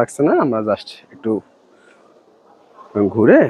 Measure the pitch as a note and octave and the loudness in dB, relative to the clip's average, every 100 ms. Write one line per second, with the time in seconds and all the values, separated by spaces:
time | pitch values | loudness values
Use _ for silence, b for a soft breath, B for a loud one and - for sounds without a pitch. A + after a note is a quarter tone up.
0 | A#2 - D3+ E4 D#3 A2 G#2+ G2 - - | -2 -2 0 0 -2 -4 -4 -6 -8 -20
1 | _ - A2 G#2 - _ _ _ b b | _ -10 -6 -6 -8 _ _ _ b b
2 | b _ _ _ _ _ _ - - G#2 | b _ _ _ _ _ _ -20 -8 -2
3 | G2+ G#2+ A#2 C#4 | -2 2 4 4